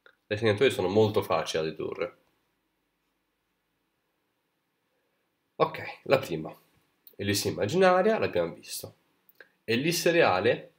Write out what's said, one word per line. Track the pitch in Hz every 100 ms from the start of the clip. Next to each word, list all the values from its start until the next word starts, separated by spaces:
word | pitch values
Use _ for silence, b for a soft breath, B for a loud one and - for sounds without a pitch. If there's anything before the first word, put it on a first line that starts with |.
| _ _ _
le | 107
segnature | 113 104 135
sono | 98 92
molto | 104 107 104
facili | - 85 76 85
da | 80
dedurre. | 78 - - 85 - _ _ _ _ _ _ _ _ _ _ _ _ _ _ _ _ _ _ _ _ _ _ _ _ _ _ _ _ _ _ _ _ _ -
Ok, | 151 - 107 -
la | - 139
prima, | - 80 78 - _ _ _ _ _
ellisse | - 101 101 98
immaginaria, | 82 104 170 185 185 202 214
l'abbiamo | 95 87 82
visto. | - - - 107 - _ _ _ _ b b -
Ellisse | 117 156 165 180
reale, | 165 127 92 107 156 -